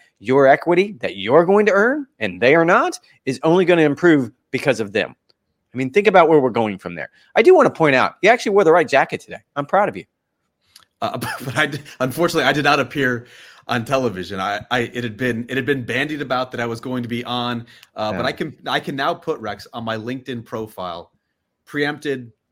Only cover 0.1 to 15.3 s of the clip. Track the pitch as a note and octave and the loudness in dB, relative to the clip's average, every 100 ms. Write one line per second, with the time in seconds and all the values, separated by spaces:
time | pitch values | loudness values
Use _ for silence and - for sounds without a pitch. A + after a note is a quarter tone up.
0.1 | _ G2+ C3+ C3+ D3+ E3 F3 G#3 D3 F2+ | _ 0 4 6 4 2 0 0 -4 -8
1.1 | F#2+ G2+ D#3 E3+ G3+ G#3+ G3 A#3 D4+ C#4 | -6 2 2 4 4 4 4 2 0 -6
2.1 | - G#2 F2+ B2 E3 E3 A3 F4 - _ | -6 -6 0 4 4 4 2 2 -6 _
3.1 | _ - B2+ D#3+ F3 F3 F3 D3+ C#3 F3 | _ -8 -2 2 2 4 4 4 4 4
4.1 | D3 A#2 _ _ C3 D3 A2 G2+ G2+ D2 | 4 0 _ _ -4 -2 -2 -2 -2 -4
5.1 | - _ _ _ _ _ B2 C3 G3+ G#3 | -8 _ _ _ _ _ -8 -2 2 4
6.1 | F#3 D#3+ D3+ B2+ A2 G#2+ F#2 F2 E2+ - | 6 6 6 4 0 -2 -4 -10 -12 -14
7.1 | _ _ - C#4+ F#4 A3 - D#3 B2+ A2 | _ _ 4 6 6 4 2 2 4 2
8.1 | - F#3+ A#3+ A#3 G3 E3 E3+ D3 C#3 D3+ | 2 2 2 2 2 4 4 4 2 0
9.1 | - - - _ C#3+ C#3+ F#3+ G3 F#2 - | -4 -12 -18 _ -10 -2 0 0 -6 -16
10.1 | _ _ _ _ _ _ _ _ - A2+ | _ _ _ _ _ _ _ _ -8 -8
11.1 | A#2+ A2 - C3+ C#3 D3 D3 - - C3+ | -6 -10 -10 -8 -4 -4 -6 -14 -8 -6
12.1 | C#3+ E3+ D#3+ C3 C#3+ C#3+ C#3+ B2+ D3 C3 | -2 -2 0 0 0 0 0 -2 -2 -2
13.1 | A#2+ - - - - - A#2+ A#2+ C3+ B2 | -4 -10 -20 -20 -20 -6 -6 -2 -2 -2
14.1 | F#2 F2+ F#2+ G2 G2+ - B2 A2+ B2 A#2+ | -4 -10 -8 -6 -6 -6 -4 -4 -6 -10
15.1 | G2+ B2+ | -6 -4